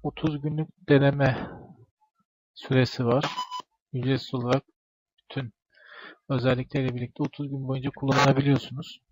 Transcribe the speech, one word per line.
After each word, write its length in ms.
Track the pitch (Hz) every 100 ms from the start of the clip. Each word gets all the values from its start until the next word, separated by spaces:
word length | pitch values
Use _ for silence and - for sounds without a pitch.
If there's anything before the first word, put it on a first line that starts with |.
Otuz 400 | 151 - 160 147
günlük 260 | 147 151 156 _ -
deneme 600 | 143 139 139 139 - - - - - - _ _ _ _ _ _
süresi 520 | - - 131 123 - 120
var. 180 | 123 - - - - - _ _
Ücretsiz 420 | 131 123 131 -
olarak 300 | 131 120 135 _ _ _ _ _ _
bütün 340 | _ - 120 _ _ _ - - - - -
özellikleriyle 680 | 131 127 123 127 143 131
birlikte 280 | 123 123 -
otuz 260 | 139 - 143
gün 200 | 139 131
boyunca 220 | 131 131 -
kullanabiliyorsunuz. 1040 | 135 135 139 135 139 135 - 131 - - _